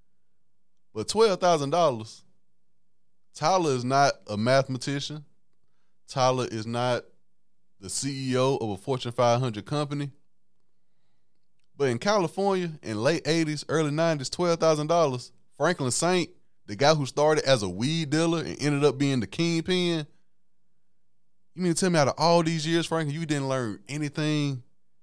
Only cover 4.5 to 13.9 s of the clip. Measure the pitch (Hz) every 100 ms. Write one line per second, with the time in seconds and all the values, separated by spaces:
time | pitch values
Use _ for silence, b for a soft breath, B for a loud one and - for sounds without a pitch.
4.5 | 135 131 127 - 143 - 151 147 - -
5.5 | - - - - - - 139 127 127 120
6.5 | 110 110 120 123 120 - - - - -
7.5 | - - - 98 - 135 135 131 127 131
8.5 | 139 110 98 - 127 123 - 120 120 127
9.5 | 104 - 147 147 143 143 - - - -
10.5 | - - - - - - - - - -
11.5 | - - - 139 214 202 208 165 - 196
12.5 | 190 175 151 - 107 127 165 147 165 160
13.5 | 151 - 151 151